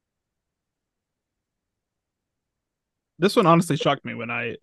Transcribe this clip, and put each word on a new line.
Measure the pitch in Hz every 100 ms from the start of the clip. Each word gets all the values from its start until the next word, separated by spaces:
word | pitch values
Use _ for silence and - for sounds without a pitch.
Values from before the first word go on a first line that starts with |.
| _ _ _ _ _ _ _ _ _ _ _ _ _ _ _ _ _ _ _ _ _ _ _ _ _ _ _ _ _ _ _ -
This | 190 247
one | 170
honestly | 170 165 143
shocked | 151 139 120
me | 117
when | 117
I, | 120 117 -